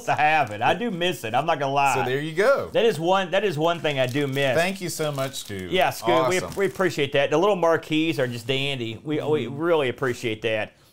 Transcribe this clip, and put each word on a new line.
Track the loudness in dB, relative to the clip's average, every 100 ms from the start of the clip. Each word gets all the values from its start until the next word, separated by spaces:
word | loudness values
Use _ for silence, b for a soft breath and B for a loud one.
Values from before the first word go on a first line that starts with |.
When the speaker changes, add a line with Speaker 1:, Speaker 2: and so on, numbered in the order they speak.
| 0
Speaker 1:
plays"? |
Speaker 2:
to | 2
have | 4 4 2
it. | 0
I | 0
do | 0 -2
miss | -2 -2 -2 -2
it. | 0
I'm | 0
not | 0
gonna | 0
lie. | 2 2 2
Speaker 1:
So |
there | 0 -2
you | -2
go. | 2 4 4 2
Speaker 2:
That | 2 2
is | 2
one, | 2 2 2
that | 0
is | 0 0
one | 0 0
thing | -2 0
I | 0
do | 0 0
miss. | 0 2 2
Speaker 1:
Thank | 0 -2
you | -6
so | -4 -4
much, | -2 -4
Stu. | -6 -10 -8 -2
Speaker 2:
Yeah, | 2 2
Scoot, | 0 2 2 4
we, | 0
Speaker 1:
Awesome. | -2 -2
Speaker 2:
we | -2
appreciate | 0 -2 0 0
that. | 2 2
The | 4
little | 2 2
marquees | 2 2 0 0 0 0
are | -2
just | -4 -4
dandy. | -2 -2 -4 -6 -8
We, | -6 -4
we | -2 -2 -2
Speaker 1:
Mm-hmm. | -4
Speaker 2:
really | 0 2 2
appreciate | 0 -2 -2 -4 -2
that. | -2 -2 -4 _ b